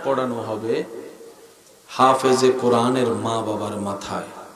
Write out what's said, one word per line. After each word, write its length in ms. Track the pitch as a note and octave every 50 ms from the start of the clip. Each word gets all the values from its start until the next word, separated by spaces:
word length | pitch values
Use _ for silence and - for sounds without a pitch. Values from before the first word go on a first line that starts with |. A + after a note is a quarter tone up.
| -
পরানো 320 | C3+ C3+ B2+ B2+ B2 A#2
হবে 480 | A#2 A2 A2+ G#2+ G#2 A2+ A2+ C3 D#3 - - - - - - - - - - - - - - - - - - - _ _ -
হাফেজে 600 | - - C3 C3 C3+ C3+ C3+ C3 B2+ B2 C3 B2+
কোরআনের 560 | B2 - B2 B2 A#2 A#2 A#2 B2 C3 C3 A#2+
মা 340 | A2+ A2 G#2+ A2 A2+ A2+ A2+
বাবার 360 | G#2 G#2+ G#2 G2 G#2 G#2 G#2
মাথায়। 500 | G2+ G2+ G2+ G2 - - - F#2+ F2+ - - - - - - -